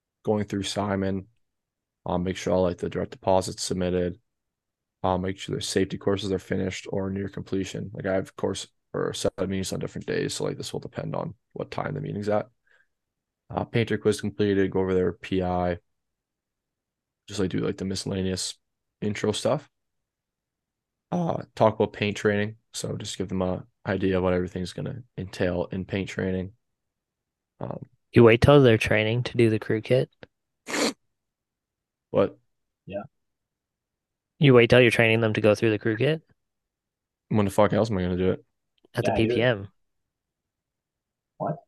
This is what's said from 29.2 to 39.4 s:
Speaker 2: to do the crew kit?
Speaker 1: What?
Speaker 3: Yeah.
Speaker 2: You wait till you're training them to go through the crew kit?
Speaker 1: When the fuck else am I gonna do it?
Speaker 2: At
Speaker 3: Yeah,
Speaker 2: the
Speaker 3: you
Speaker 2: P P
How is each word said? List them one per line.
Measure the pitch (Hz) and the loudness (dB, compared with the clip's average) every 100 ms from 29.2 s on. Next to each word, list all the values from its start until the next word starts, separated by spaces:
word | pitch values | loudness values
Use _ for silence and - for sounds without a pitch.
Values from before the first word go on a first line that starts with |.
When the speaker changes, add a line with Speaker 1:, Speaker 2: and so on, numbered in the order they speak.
Speaker 2:
to | 123 120 | -2 2
do | 117 | 2
the | 110 | 2
crew | - 110 | -2 -4
kit? | - 127 147 _ - _ _ _ - - 302 - _ _ _ _ _ _ _ _ _ _ - | 0 0 0 _ -20 _ _ _ -8 -2 -2 -4 _ _ _ _ _ _ _ _ _ _ -4
Speaker 1:
What? | 104 98 - _ _ _ _ - | 0 0 -2 _ _ _ _ -14
Speaker 3:
Yeah. | - - _ _ _ _ _ _ _ _ _ _ _ _ - | -14 -14 _ _ _ _ _ _ _ _ _ _ _ _ 2
Speaker 2:
You | 143 | 6
wait | 123 117 | 8 8
till | 123 | 8
you're | 120 | 8
training | - 113 113 | 6 4 4
them | 113 | 2
to | 107 | 2
go | 107 101 | 4 4
through | 113 | 2
the | 104 | 0
crew | 113 110 | -2 0
kit? | 135 160 _ _ _ _ _ _ _ _ _ _ - | 0 -2 _ _ _ _ _ _ _ _ _ _ -4
Speaker 1:
When | 110 101 | 0 0
the | |
fuck | 101 101 | 4 4
else | 104 113 | 4 0
am | 98 | 0
I | |
gonna | 90 90 | -2 0
do | 92 | 0
it? | - - _ _ _ _ - | 0 -6 _ _ _ _ -4
Speaker 2:
At | 117 | -2
Speaker 3:
Yeah, | 113 | 0
Speaker 2:
the | |
Speaker 3:
you | 110 | 0
Speaker 2:
P | |
P | 120 | 2